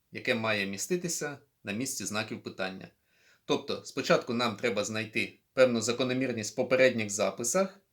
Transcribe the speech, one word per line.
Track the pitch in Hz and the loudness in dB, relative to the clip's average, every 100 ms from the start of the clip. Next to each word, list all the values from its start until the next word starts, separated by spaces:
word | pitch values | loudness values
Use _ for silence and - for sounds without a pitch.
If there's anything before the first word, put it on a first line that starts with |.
| _ | _
яке | 113 - | -6 -2
має | 117 110 104 98 | 0 0 0 -2
міститися | 98 - 180 175 - 147 143 - _ | -4 -4 -4 -2 -4 -6 -10 -16 _
на | 107 | -8
місці | 104 135 - | -4 -4 -6
знаків | 98 104 110 113 | -4 -4 -4 -8
питання. | 107 - 95 95 - _ _ _ _ _ - | -10 -6 -6 -6 -14 _ _ _ _ _ -2
Тобто | 139 - 127 | -2 0 -6
спочатку | - - 131 170 - | -6 -6 2 2 2
нам | 117 120 104 | -2 -2 0
треба | 123 104 | -2 0
знайти | 101 107 107 117 95 - _ | -2 -4 -4 -4 -4 -8 _
певну | - 127 117 | 4 6 6
закономірність | 107 117 127 127 131 110 107 | 0 0 0 0 -2 -2 -4
в | - | -4
попередніх | 107 131 131 113 107 | 2 6 6 6 -2
записах | 101 95 - 117 185 196 - _ | 0 0 0 0 0 0 -4 _